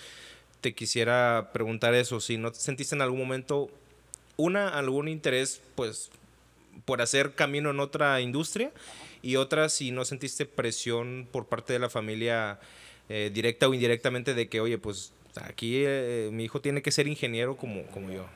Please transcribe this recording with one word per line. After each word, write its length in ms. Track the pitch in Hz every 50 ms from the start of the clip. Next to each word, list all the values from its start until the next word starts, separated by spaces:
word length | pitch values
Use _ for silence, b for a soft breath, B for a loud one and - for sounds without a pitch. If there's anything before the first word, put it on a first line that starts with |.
| B B B B B B B B B B B _
te 120 | - 127 110
quisiera 760 | - 113 107 - 120 113 117 120 123 123 120 117 113 104 - -
preguntar 400 | 110 113 110 113 107 - 117 120
eso, 260 | 123 120 - 123 113
si 160 | - - 120 113
no 160 | 113 117 117
sentiste 420 | - - - 139 127 143 - -
en 60 | 143
algún 180 | 135 127 127 131
momento, 500 | 131 127 131 131 127 - 147 143 139 - - - - - - - _ _ - - _ _ _ -
una, 320 | 151 170 185 202 202 190
algún 380 | 165 143 139 135 131 143 147 156
interés, 540 | 160 156 - 160 131 127 135 131 - - - - -
pues, 340 | - 127 110 - - - - - - - - _ _ _ _ _ _ _ _ - - -
por 160 | - 131 120
hacer 340 | 120 117 - 135 139 143 -
camino 360 | - 160 139 139 143 151 147
en 80 | 143 139
otra 400 | 143 139 - 151 151 143 139 131
industria, 500 | 123 123 123 143 165 - - 208 233 294 - B B B B B B B B B
y 140 | - 127 127
otra, 340 | 131 135 131 160 156 156 156
si 220 | 151 - 143 123
no 140 | 123 127 127
sentiste 400 | - 143 127 139 131 - - 147
presión 840 | - - - 123 117 110 - - 120 117 117 120 123 127 131 123 120
por 160 | - 127 110 -
parte 260 | - 117 117 - 127
de 60 | 123
la 100 | 123 120
familia, 720 | - 120 107 107 110 110 113 117 117 117 110 104 101 - B B B B B B B B B -
eh, 200 | 107 107 104 107 101
directa 340 | 110 110 117 117 - 139 135
o 60 | 131
indirectamente, 600 | 127 120 117 117 117 - 147 123 123 120 143 135
de 140 | 120 117 101
que, 120 | - 113
"Oye, 160 | 110 117 117 101
pues, 360 | - 110 101 92 - - - - - - - - -
aquí, 400 | - - - 117 113 120 135 143
eh, 440 | 139 139 135 127 120 120 117 110 107
mi 140 | 107 113 113
hijo 160 | 113 - 143
tiene 200 | - 143 139 143
que 100 | - 151
ser 160 | - - 143 143
ingeniero 500 | 151 - - 120 117 113 117 127 135 131
como, 260 | - 123 104 95 80 -
como 240 | - 101 98 95
yo". 140 | 95 95 92 95 -